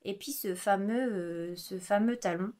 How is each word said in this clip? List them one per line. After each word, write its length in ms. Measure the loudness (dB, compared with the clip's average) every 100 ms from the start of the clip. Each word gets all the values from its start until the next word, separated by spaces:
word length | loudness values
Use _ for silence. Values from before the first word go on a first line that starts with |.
Et 100 | -8
puis, 180 | -8 -8
ce 220 | -6 -4
fameux, 580 | 0 2 4 4 0 0
euh, 440 | 0 -2 -4 -6 -8
ce 220 | -8 -6
fameux 400 | 2 4 4 2
talon. 340 | 0 0 -2